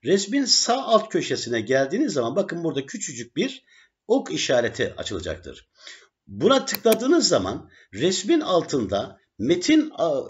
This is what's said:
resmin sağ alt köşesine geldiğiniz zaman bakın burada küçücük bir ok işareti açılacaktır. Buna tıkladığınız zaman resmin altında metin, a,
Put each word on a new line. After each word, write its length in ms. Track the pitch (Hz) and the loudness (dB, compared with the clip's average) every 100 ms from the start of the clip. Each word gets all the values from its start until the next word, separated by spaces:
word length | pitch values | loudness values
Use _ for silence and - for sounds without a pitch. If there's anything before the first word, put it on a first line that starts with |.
resmin 400 | 123 196 196 269 | 0 0 2 -2
sağ 380 | 254 - - 254 | 2 2 2 0
alt 260 | 240 220 - | 4 2 2
köşesine 520 | 180 131 123 117 117 | -2 0 -4 -2 -2
geldiğiniz 520 | 107 131 135 208 294 | 2 2 2 0 0
zaman 240 | 143 117 170 | 0 -2 0
bakın 280 | 196 170 | -2 -2
burada 220 | 165 135 135 | -4 -4 -6
küçücük 500 | 208 - 120 117 - | -8 -10 -10 -8 -4
bir 280 | 262 - _ _ _ _ - | -4 -6 _ _ _ _ -2
ok 260 | 262 269 | -2 -2
işareti 600 | 151 - 127 117 - 113 - | -4 0 2 0 -2 -4 -4
açılacaktır. 720 | - 95 85 76 - - - _ - - _ _ - | -8 -6 -6 -8 -12 -18 -20 _ -20 -20 _ _ -16
Buna 380 | 196 180 269 | 0 2 2
tıkladığınız 640 | 262 - 226 220 254 330 185 | 0 0 2 2 4 2 4
zaman 420 | 139 92 139 - _ _ | 2 0 -6 -10 _ _
resmin 460 | 95 165 190 202 330 | -2 -2 0 0 0
altında 800 | 302 180 156 139 101 98 127 - _ - | 2 0 0 -2 -2 -2 -4 -12 _ -4
metin, 540 | 113 175 180 311 302 | 0 0 4 4 4
a, 260 | - 165 139 - | 0 -2 -2 -2